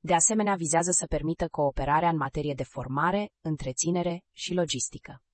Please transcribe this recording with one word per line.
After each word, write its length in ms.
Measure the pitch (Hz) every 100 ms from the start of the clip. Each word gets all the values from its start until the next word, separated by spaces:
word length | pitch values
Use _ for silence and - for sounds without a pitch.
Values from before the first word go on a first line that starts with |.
De 140 | 156
asemenea, 400 | 180 - 214 208
vizează 360 | 190 165 160 170
să 160 | 175 160
permită 420 | 151 147 165 165
cooperarea 600 | - 143 - 139 151 170
în 80 | 160
materie 380 | 135 - 147
de 100 | 135
formare, 680 | 131 - 131 135 165 202 208 _
întreținere 840 | 160 156 135 131 165 180 175 170 _
și 220 | - -
logistică. 680 | 180 170 127 - - - 135 _